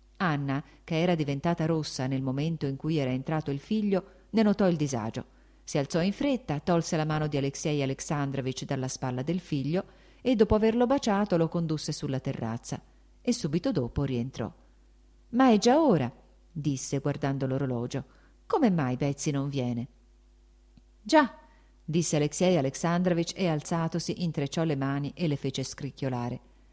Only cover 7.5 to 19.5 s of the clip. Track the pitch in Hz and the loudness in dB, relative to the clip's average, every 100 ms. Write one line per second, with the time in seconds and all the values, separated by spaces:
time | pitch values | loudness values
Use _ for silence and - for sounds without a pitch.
7.5 | - 160 147 135 135 - 147 139 139 127 | -2 -2 0 0 -2 -2 -2 -2 -2 -4
8.5 | 131 - 131 131 - 131 123 143 180 - | -6 -4 -4 -2 -4 -4 -4 -2 -4 -2
9.5 | 147 135 175 - - - - - 233 214 | -2 0 -2 -4 -16 -20 -4 0 4 4
10.5 | 214 220 233 247 277 233 196 208 170 165 | 4 4 4 2 2 2 0 2 2 2
11.5 | 175 165 156 - 147 143 131 - - 113 | 0 -2 -2 -4 -4 -4 -4 -4 -4 -6
12.5 | 117 - 131 - _ _ _ - 233 165 | -6 -8 -10 -12 _ _ _ -2 0 0
13.5 | 165 269 185 120 - 135 123 127 - 107 | 0 0 -2 -2 -2 -2 -2 -4 -6 -8
14.5 | - _ _ _ _ _ _ _ 233 262 | -8 _ _ _ _ _ _ _ 4 6
15.5 | 214 240 285 311 165 123 - - _ _ | 6 6 6 6 4 2 -6 -20 _ _
16.5 | 160 147 135 - 143 147 143 139 139 131 | -4 -2 0 0 -2 -2 -2 -2 -2 -2
17.5 | 131 135 120 120 139 - - _ _ - | -2 -2 -2 -4 -6 -8 -18 _ _ -4
18.5 | 403 247 170 131 127 143 139 160 139 139 | 2 4 4 0 0 -2 -2 -2 -2 -2